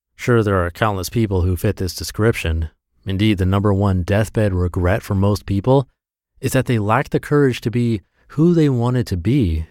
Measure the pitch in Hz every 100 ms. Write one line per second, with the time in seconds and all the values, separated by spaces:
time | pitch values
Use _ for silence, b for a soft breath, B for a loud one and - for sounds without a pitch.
0 | _ - - 117 104 98 87 - 110 95
1 | 90 120 107 95 87 90 104 92 92 -
2 | 95 - 113 - 87 80 80 - _ _
3 | - 95 107 95 92 98 104 98 101 92
4 | 85 101 104 117 104 92 90 92 87 98
5 | - 98 101 101 - 98 123 135 127 _
6 | _ _ _ _ 127 131 123 117 101 120
7 | - 151 - 147 139 120 117 120 120 110
8 | - _ _ - 170 165 147 123 120 123
9 | - 92 95 143 92 80 80